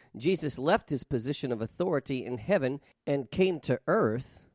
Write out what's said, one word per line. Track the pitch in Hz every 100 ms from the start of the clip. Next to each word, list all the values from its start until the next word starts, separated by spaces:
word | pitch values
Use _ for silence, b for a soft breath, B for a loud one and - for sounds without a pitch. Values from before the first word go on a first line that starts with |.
| b -
Jesus | 139 185 151 127
left | 139 220 -
his | 139
position | - 127 120 151 135
of | 117
authority | 113 - 185 147 - 131
in | 104 123
heaven | 113 196 127 143 b _ -
and | 143 127
came | - 185 160
to | - 127 -
earth | 208 131 117 - - -